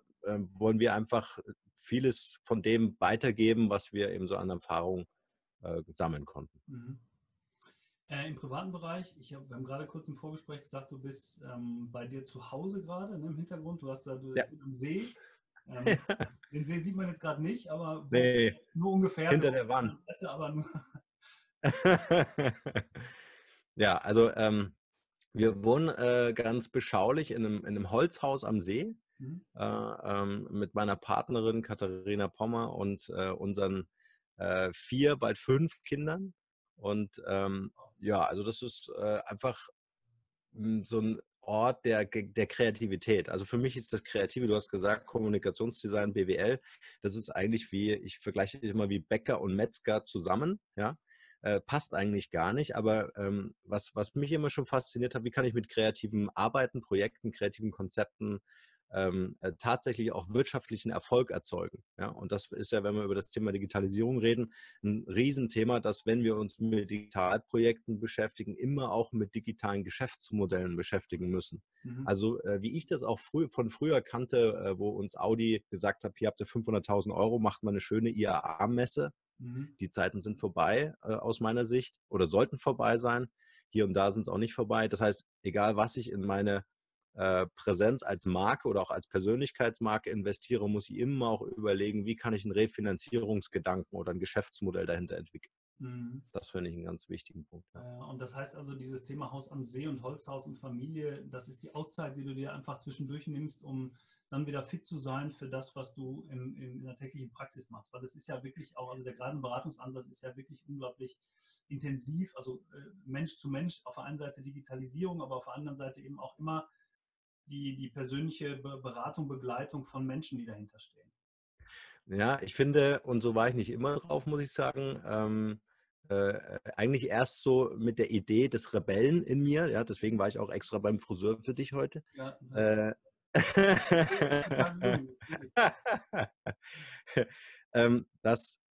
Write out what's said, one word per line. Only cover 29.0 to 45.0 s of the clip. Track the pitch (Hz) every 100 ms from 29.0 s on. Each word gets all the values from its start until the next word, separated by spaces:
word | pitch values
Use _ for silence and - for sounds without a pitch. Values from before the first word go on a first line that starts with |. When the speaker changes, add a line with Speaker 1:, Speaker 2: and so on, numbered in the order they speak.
| _ -
Speaker 2:
Mhm. | 131 170 - -
Speaker 1:
äh, |
ähm, | 107 110 110 - 101 101 101 101 -
mit | 101 101
meiner | 104 104 98
Partnerin | - - - 117 110 113
Katharina | 110 104 95 92 95 104 98
Pommer | - 113 117 113 92
und, | 98 98 -
äh, | 90 95
unseren, | 92 98 101 98 95 90 _ _ _ _ -
äh, | 92 92 92
vier, | 87 - 127 143 135
bald | 117 107
fünf | - 135 160 -
Kindern. | - 143 151 175 190 - _ _ _ _
Und, | 101 104 101 - 87
ähm, | 98 98 98 95 - - _
ja, | 101 98
also | 80 95
das | 104 113
ist, | 123 - - -
äh, | 104 107 -
einfach, | 104 127 117 - _ _ _ _ _ _ _ _
hm, | 107 110 110
so | 95 113
ein | 110 110 - _
Ort | - 107 120 123
der, | 120 110 104
ge-, | 110 98
der | 107 104
Kreativität. | - 117 107 110 92 - 104 -
Also | 95
für | 98 120
mich | 127 127
ist | -
das | 107
Kreative, | - 110 95 127 120
du |
hast | 104 -
gesagt, | 98 98 107